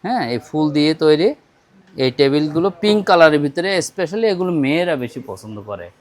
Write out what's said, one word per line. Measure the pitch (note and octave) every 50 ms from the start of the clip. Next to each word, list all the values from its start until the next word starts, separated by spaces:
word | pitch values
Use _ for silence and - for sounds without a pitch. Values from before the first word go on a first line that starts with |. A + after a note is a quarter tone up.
| -
হ্যাঁ, | F#3+ B3 B3 D#3 A#2 A#2+
এই | A#2 - -
ফুল | - D#3 D3+ D3+ D3
দিয়ে | D3 D3 D#3 D#3 D#3 D#3+
তৈরি | D#3 D3+ D3+ E3+ A3+ D4 _ _ _ _ _ _ _ _ _ _ _ -
এই | C#3+ C3 C3 B2 C#3
টেবিলগুলো | C#3+ C#3 C#3 D3+ D3+ D3+ D3 E3 E3+ G3 F#3+ - -
পিঙ্ক | G#3 G#3 G#3+ F#3+ -
কালারের | G3 F3 E3 D#3 D3+ D3 C#3+
ভিতরে, | D3 C#3 F3 E3+ F#3+ G3 F3+ D#3 -
স্পেশালি | _ - F#3 D#3 F3+ A3 A3+ A3 G3
এগুলো | F3 F#3 F3+ F3 D#3 C#3
মেয়েরা | C3 D3 E3 F3+ F3+ D#3+
বেশি | C3+ B2 A#2 - B2+ B2
পছন্দ | - F#2+ F#2+ - A2 G#2+ G#2 G2+ G#2
করে। | G2+ F#2+ F2 F2 _ _